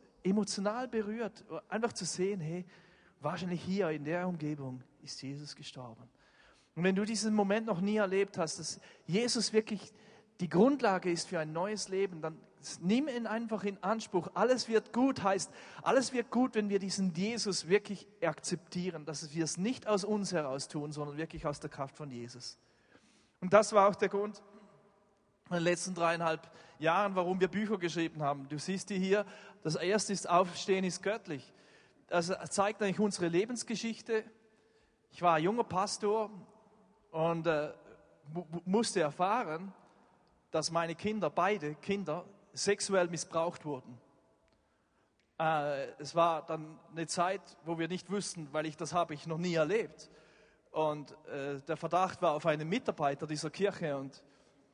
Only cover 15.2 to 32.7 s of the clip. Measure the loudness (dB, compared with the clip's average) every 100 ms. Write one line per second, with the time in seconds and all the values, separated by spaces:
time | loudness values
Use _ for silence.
15.2 | 2 2 -2 -10 -18 -4 2 4 4 0
16.2 | 0 2 2 2 2 0 0 0 0 2
17.2 | 0 0 -2 -2 2 2 2 -8 -12 -4
18.2 | -2 -2 -4 -6 -4 -6 -4 -6 -8 -8
19.2 | -6 -2 -2 0 -2 -2 0 0 2 0
20.2 | 0 0 0 -4 -6 -6 -6 -6 -6 -6
21.2 | -8 -6 -4 -4 -8 -8 -8 -8 -12 -10
22.2 | -12 -12 -14 -16 _ _ _ -20 _ _
23.2 | _ _ 6 8 8 6 6 6 0 0
24.2 | -4 -6 -18 -20 -20 -20 _ _ _ _
25.2 | _ _ -6 0 2 2 -2 0 0 2
26.2 | 0 -2 -6 -20 -20 -2 2 4 2 2
27.2 | 0 2 2 2 -2 0 -2 0 -2 0
28.2 | -2 -2 -4 -6 -4 -4 -2 -2 2 2
29.2 | 0 -8 -20 -10 -6 -2 0 0 0 -4
30.2 | 2 4 4 0 0 2 0 -2 -4 -4
31.2 | -6 -10 -10 -20 -20 -20 _ _ _ 0
32.2 | 0 -2 -2 0 0